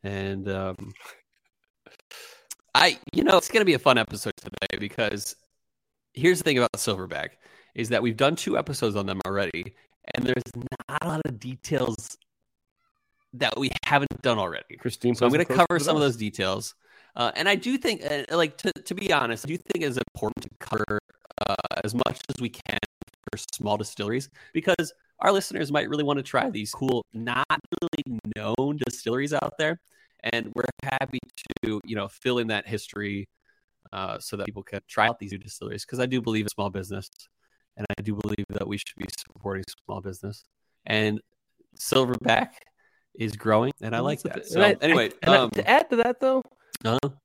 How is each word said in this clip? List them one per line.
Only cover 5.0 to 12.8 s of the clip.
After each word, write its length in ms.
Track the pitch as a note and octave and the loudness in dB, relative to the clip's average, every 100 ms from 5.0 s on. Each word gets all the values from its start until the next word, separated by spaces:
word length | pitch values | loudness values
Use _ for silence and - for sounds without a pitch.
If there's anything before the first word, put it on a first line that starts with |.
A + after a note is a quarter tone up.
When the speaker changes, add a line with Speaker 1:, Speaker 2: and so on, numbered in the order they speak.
| G#2+ G#2 - - _ _ _ _ _ _ _ | -2 -2 -6 -12 _ _ _ _ _ _ _
Speaker 1:
here's 240 | - D#3+ F3+ | 2 4 4
the 60 | |
thing 140 | E3 C3 | 4 4
about 140 | A#2+ | 2
Silverback, 560 | G#2+ - F#2+ F#2 D2+ D#2 _ _ - _ | 2 -2 -2 -4 -6 -8 _ _ -20 _
is 140 | - A2 | -6 0
that 140 | A#2 | 2
we've 140 | A#2+ A2 | 2 4
done 200 | C3+ E3+ | 2 2
two 200 | - F#3+ | 0 0
episodes 380 | - C#3 A#2 G2+ | 0 -2 0 0
on 100 | G2 | -2
them 140 | F#2+ F2+ | -4 -2
already, 480 | G2 G2 E2 F2 - _ _ - | -2 -2 -4 -8 -14 _ _ -10
and 100 | - | -4
there's 180 | B2+ B2 - B2 B2 - - | 0 0 -2 -10 -10 -10 -8
not 140 | D3 | -6
a 60 | E3+ | -4
lot 120 | D#3 | -2
of 160 | D#3+ A#2 | -4 -6
details 760 | B2+ C3 - C#3+ B2 G#2+ - - _ _ _ _ _ _ | -10 -12 -2 0 0 -4 -8 -16 _ _ _ _ _ _